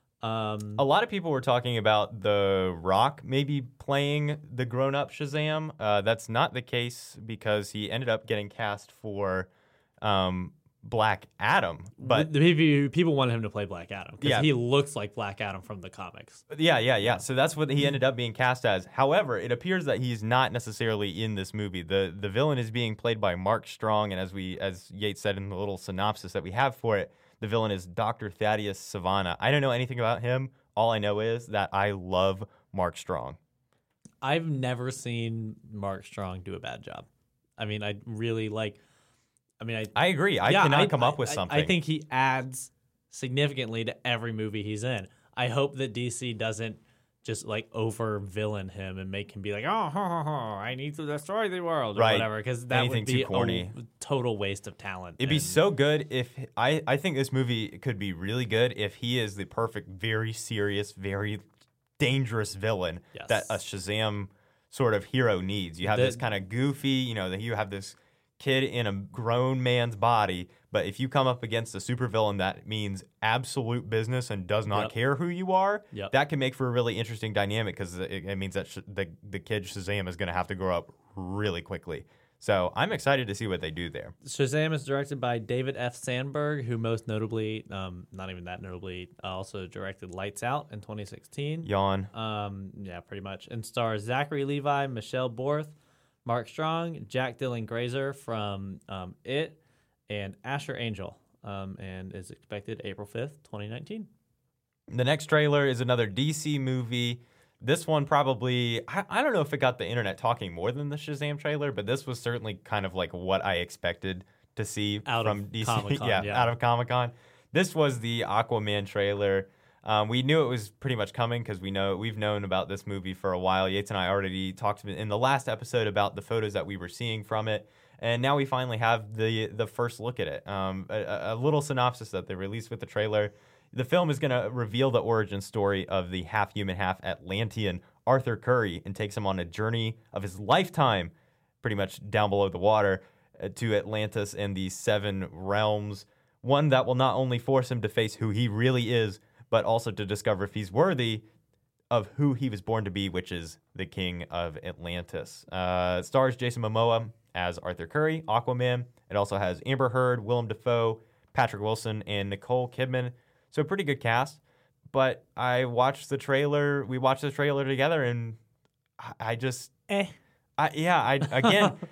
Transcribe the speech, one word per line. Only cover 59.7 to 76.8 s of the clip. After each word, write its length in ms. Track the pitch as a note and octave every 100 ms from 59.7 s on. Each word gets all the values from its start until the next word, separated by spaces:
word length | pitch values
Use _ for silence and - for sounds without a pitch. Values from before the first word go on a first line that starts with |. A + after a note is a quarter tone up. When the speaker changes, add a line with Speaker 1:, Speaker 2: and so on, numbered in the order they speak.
| G#2+ -
Speaker 2:
very 440 | F#2+ A2 A2 A2+
serious, 580 | A2 - A2 G2+ G2+ G2+
very 480 | - G2 G2 G#2 G#2 - _ _ _ _ -
dangerous 560 | B2+ C3+ B2 A2+ G#2
villain 460 | G2 A2 G2+ F2 E2+ -
Speaker 1:
Yes. 140 | - -
Speaker 2:
that 140 | A2 -
a 80 | G2+
Shazam 720 | - G2 F2+ G#2+ A2 G#2 F#2+ _ _ _ _
sort 240 | - B2
of 120 | G#2 -
hero 360 | C3 A#2+ F#2
needs. 380 | F#2 G2+ F2 D#2+
You 80 | F#2+
have 100 | G#2+
Speaker 1:
The 80 | B2+
Speaker 2:
this 100 | A#2+
kinda 240 | B2 G2+
goofy, 480 | F#2+ A2+ C#3 C#3 C#3
you 260 | C3 B2+ A2
know, 160 | F#2
that 100 | F#2+
you 140 | A2+ G#2
have 160 | G2+
this 240 | G2 F#2+ - _ _ _ -
kid 240 | C#3 C3
in 220 | C3 A#2+ G#2+
a 80 |
grown 680 | G2 G2 - A2+ A#2+ C3 C3
man's 320 | B2+ B2 A#2 G#2
body, 520 | A2+ A#2 G2+ F2+ F2+ _ _
but 140 | G#2 F2+
if 140 | G2
you 100 | B2+
come 160 | C#3 C3
up 160 | B2
against 320 | A2+ A2+ A2+
a 60 | G2
supervillain 580 | - B2 B2 A2 G#2+ G2+
that 300 | F#2+ - -
means 360 | A2 G2+ F#2+ - _
absolute 680 | A2 A#2+ B2 C#3+ A2+ A#2+ G2
business 400 | A2+ A2 B2+ B2
and 160 | G2+ F2+
does 220 | G#2+ G#2
not 140 | G2+
Speaker 1:
Yep. 60 | A2
Speaker 2:
care 240 | A2+ C3 C#3
who 120 | F3
you 240 | F3 F#3
are, 320 | F#3 G3 G#3 -
Speaker 1:
Yep. 200 | G#2+ G2
Speaker 2:
that 180 | C3+ D3
can 80 | D3
make 160 | B2+
for 140 | - B2+
a 20 |
really 300 | A#2+